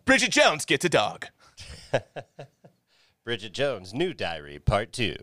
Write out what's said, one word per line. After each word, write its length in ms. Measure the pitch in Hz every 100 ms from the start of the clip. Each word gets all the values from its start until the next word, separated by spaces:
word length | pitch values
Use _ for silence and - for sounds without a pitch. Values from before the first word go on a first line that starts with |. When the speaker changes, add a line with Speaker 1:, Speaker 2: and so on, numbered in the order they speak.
Speaker 1:
Bridget 260 | - 262 233
Jones 340 | 285 269 151
gets 200 | - 147
a 40 | 175
dog. 380 | 139 104 - - _ _ - - - -
Speaker 2:
<laughs> 60 | 131 - 147 - - 139 _ - _ _ _ _ _
Bridget 300 | 117 117 104
Jones, 400 | 90 139 110 90
new 180 | 117 180
diary, 460 | - 90 80 73 73
part 340 | - 101 110
two. 240 | - 104 -